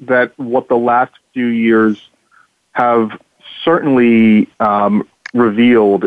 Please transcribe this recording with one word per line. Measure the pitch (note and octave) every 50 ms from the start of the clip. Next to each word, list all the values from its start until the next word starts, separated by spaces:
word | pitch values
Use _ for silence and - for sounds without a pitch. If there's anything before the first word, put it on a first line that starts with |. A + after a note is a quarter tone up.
that | - A#2+ B2+ B2 B2 A#2 - -
what | C#3 A#2+ A#2+ B2+ - -
the | B2+
last | A#2+ A#2+ A#2+ A#2+ A#2+ B2+ - _ _ _ _ _
few | B2+ B2
years | A#2+ A#2 A#2 A2+ A2+ A2+ A2 A2 A2 G#2 - - _ _ _ _ _ _ _ _ _ _ _ _ _ _
have | - B2 A#2+ A#2+ A#2 A2+ G#2+ - - - _ _ _ _ - - - -
certainly, | E3 E3 F3 - D3+ C3+ B2+ A#2+ A#2 A#2 A2+ A2+ A2 G#2+ G#2+ - - _ -
um, | A#2 G#2+ G#2 G#2 G#2 G#2 G#2 G#2 - - _ _ _ - -
revealed | A#2+ A#2+ A2+ G2+ G#2+ A#2+ B2 B2 A2+ G#2+ G2+ G2+ F#2+ -